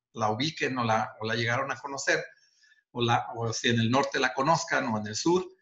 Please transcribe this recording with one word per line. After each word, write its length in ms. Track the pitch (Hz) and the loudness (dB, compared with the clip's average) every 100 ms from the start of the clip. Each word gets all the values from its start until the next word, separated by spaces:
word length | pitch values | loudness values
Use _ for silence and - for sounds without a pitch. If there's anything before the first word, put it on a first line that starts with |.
| _ | _
la 160 | 117 107 | -2 0
ubiquen 480 | 110 156 - 143 127 | 0 -2 -2 -4 0
o 60 | |
la, 300 | 113 110 110 - | 2 2 0 -4
o 60 | 110 | -4
la 100 | 113 | -2
llegaron 360 | 117 123 139 | 0 0 -2
a 40 | 123 | -6
conocer, 480 | 143 139 - 160 - - _ _ _ _ _ | -8 -4 0 0 -2 -14 _ _ _ _ _
o 100 | 120 | -2
la, 260 | 117 127 - 113 | 2 2 0 -4
o 160 | 113 | -4
si 180 | - 123 | -2 2
en 100 | 117 | 2
el 120 | 113 | 4
norte 280 | 131 139 143 | 2 2 2
la 140 | 131 | 0
conozcan 540 | - 139 165 - 139 127 | 2 2 2 2 -2 0
o 100 | 107 | -4
en 100 | 104 | -4
el 80 | 107 | -2
sur. 300 | 165 185 185 - | 2 2 0 -12